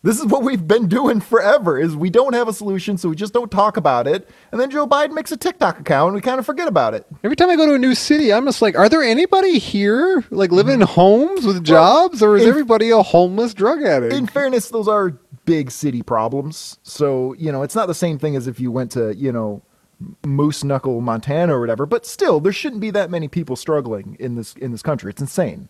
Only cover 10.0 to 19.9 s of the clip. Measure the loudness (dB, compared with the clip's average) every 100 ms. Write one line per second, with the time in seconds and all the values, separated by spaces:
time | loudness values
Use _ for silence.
10 | 2 0 -2 -2 2 2 2 4 2 6
11 | 6 6 4 0 -2 -2 4 6 6 6
12 | 2 2 4 6 6 4 2 2 4 4
13 | 4 4 4 0 -4 0 0 0 0 0
14 | 0 -2 -4 -2 0 -2 -4 -4 0 0
15 | -2 -6 _ -12 -2 -2 -2 -6 -6 -6
16 | -4 -2 -2 -4 -8 -12 -18 -20 -20 -4
17 | -2 0 -4 -6 -6 -6 -4 -4 -4 -4
18 | -4 -4 -4 -4 -6 -8 -6 -6 -6 -4
19 | -4 -4 -4 -4 -6 -8 _ _ _